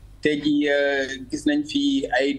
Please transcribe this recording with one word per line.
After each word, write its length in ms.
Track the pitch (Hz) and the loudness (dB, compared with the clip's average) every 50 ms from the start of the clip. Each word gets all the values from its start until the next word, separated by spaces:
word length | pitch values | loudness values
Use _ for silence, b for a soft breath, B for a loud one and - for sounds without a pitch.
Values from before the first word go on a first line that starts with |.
| - - - - | -20 -20 -12 -4
Tey 180 | - 151 151 147 | -2 0 0 0
jii, 280 | 143 151 147 143 147 147 | 0 0 2 2 2 2
euh, 380 | 143 143 143 143 139 139 135 127 135 131 131 - | 2 2 2 2 0 0 -2 -4 -6 -10 -10 -8
gis 140 | - 143 - | -10 -4 0
nañ 200 | 151 147 151 147 | 0 0 0 0
fi 420 | 143 - 143 143 143 139 135 131 - - 127 | -2 -2 0 0 2 2 0 0 0 0 0
ay 180 | 139 143 139 | 0 0 0